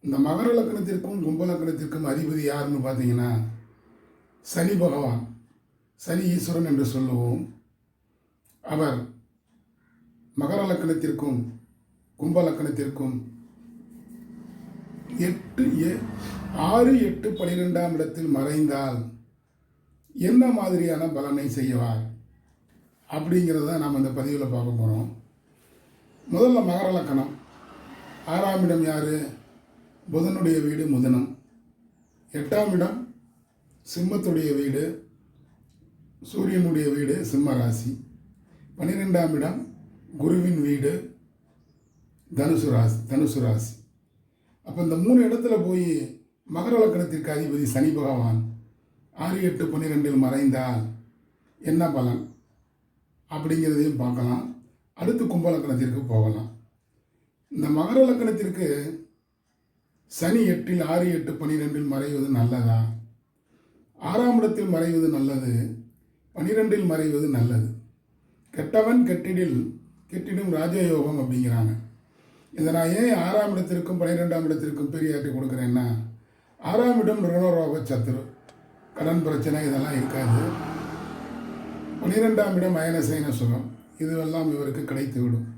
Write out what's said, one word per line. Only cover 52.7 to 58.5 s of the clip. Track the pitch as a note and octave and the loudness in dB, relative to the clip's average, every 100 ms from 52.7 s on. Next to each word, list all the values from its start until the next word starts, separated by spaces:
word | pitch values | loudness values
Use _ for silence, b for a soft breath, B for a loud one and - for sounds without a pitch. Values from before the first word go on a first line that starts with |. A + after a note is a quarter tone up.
| _ _ _ _ _ _ D3+ | _ _ _ _ _ _ -6
அப்படிங்கிறதையும் | D#3 D#3+ D#3 D3 D3+ C3 | -2 0 2 2 2 0
பார்க்கலாம். | B2 B2 A#2+ B2 - - - _ _ - | -2 0 0 -2 -4 -12 -20 _ _ -6
அடுத்து | F3+ A#3+ - | -2 0 0
கும்ப | E3+ E3+ D#3+ | 0 0 0
லக்னத்திற்கு | C3+ B2 B2 C3+ A#2+ | 0 0 0 -2 0
போகலாம். | A2 G#2+ G#2+ - - - _ _ _ _ _ _ _ _ C#4+ | 2 2 0 -6 -14 -20 _ _ _ _ _ _ _ _ -4
இந்த | D3+ D#3 | 0 2
மகர | F3+ C4 B3+ | 4 6 6
லக்னத்திற்கு | A#3+ A3 G3 F#3+ | 6 0 0 -4